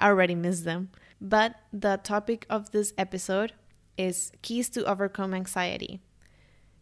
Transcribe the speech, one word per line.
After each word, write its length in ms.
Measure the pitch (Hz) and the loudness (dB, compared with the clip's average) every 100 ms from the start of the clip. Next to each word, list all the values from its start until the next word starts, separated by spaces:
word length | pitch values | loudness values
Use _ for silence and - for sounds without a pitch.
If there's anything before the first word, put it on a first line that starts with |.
already 360 | 202 196 180 175 | 6 6 6 4
miss 240 | 175 180 | 0 0
them. 300 | 165 170 185 - - _ | -2 -4 -6 -12 -20 _
But 360 | 196 214 226 240 _ | 0 2 2 -2 _
the 280 | 208 202 196 | -2 0 0
topic 440 | 196 208 208 233 - | 0 -2 -2 -4 -2
of 220 | 214 208 | -4 -2
this 240 | 214 202 - | -2 -2 -2
episode 560 | 190 190 - 190 220 - - - _ - | -4 -4 -2 -2 -2 -6 -20 -20 _ -4
is 320 | 185 180 - - | -2 -2 -6 -8
keys 260 | - 233 240 | -6 -4 -2
to 140 | - | -2
overcome 500 | - 190 196 196 190 | 0 0 -2 -2 -4
anxiety. 640 | 185 185 190 180 - - 190 - _ - - - _ - _ | -4 -4 -2 -2 -4 -8 -12 -18 _ -20 -20 -20 _ -20 _